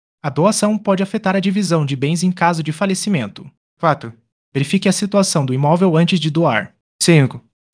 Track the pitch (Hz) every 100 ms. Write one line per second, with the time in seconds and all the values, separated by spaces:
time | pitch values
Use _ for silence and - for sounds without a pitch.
0 | _ _ 151 131 190 214 208 214 202 190
1 | 190 220 190 190 185 202 180 165 143 135
2 | 139 170 185 180 170 156 156 156 196 190
3 | 208 175 104 - - - _ _ 165 139
4 | 117 113 _ _ _ 139 143 196 196 185
5 | 202 202 190 165 135 127 143 170 190 160
6 | 170 180 156 151 165 110 - _ _ -
7 | - 165 127 - - _ _